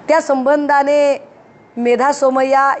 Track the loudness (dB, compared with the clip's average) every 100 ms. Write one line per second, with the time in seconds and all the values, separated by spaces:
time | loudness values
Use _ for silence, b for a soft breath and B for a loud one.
0 | -2 0 0 -2 0 0 0 0 0 0
1 | 0 -2 -8 -20 -20 -20 -16 -6 -2 0
2 | 0 0 0 0 0 2 0 0